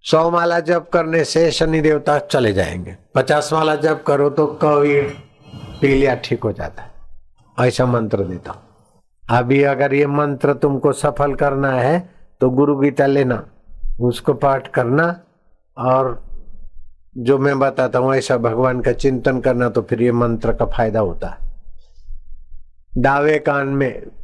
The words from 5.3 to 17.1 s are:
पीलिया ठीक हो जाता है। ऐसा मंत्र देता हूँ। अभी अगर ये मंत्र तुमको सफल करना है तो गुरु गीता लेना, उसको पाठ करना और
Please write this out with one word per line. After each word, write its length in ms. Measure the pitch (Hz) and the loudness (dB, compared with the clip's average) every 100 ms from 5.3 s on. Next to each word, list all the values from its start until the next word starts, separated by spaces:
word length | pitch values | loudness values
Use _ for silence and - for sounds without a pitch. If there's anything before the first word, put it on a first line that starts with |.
| _ - - - - | _ -20 -18 -16 -2
पीलिया 340 | 139 135 139 123 | 2 4 2 0
ठीक 260 | - 117 | -4 -2
हो 80 | 110 | -2
जाता 300 | 98 - - | -4 -10 -12
है। 80 | - - - - - _ _ - | -16 -18 -18 -18 -20 _ _ -2
ऐसा 280 | 123 - 127 | 0 2 0
मंत्र 380 | 120 110 104 | 0 0 0
देता 280 | 92 90 - | 0 -6 -12
हूँ। 100 | - _ _ _ _ _ _ | -18 _ _ _ _ _ _
अभी 380 | - 117 123 139 | 0 0 4 2
अगर 300 | 139 131 139 | 2 2 0
ये 120 | 139 143 | 2 2
मंत्र 460 | 143 147 135 - | 0 -2 0 0
तुमको 380 | 139 147 135 147 | 0 0 2 0
सफल 420 | 131 147 143 143 | 0 -2 0 -2
करना 360 | 131 143 135 139 | 0 0 0 0
है 260 | 127 123 175 180 - - _ | 0 2 0 -4 -20 -20 _
तो 100 | 131 | 0
गुरु 260 | 127 147 139 | 4 2 2
गीता 300 | 143 131 139 | 0 2 2
लेना, 360 | 139 127 110 - - - - - - | 2 2 -2 -6 -20 -20 -6 -4 0
उसको 340 | 123 120 - | 0 0 -2
पाठ 340 | 127 139 135 - | 2 2 0 -2
करना 400 | - 120 139 170 175 _ _ _ _ _ - | -2 0 2 0 -4 _ _ _ _ _ -6
और 460 | 123 131 131 120 - - - - - - - - - | 0 2 0 -4 -10 -12 -10 -12 -12 -12 -14 -18 -18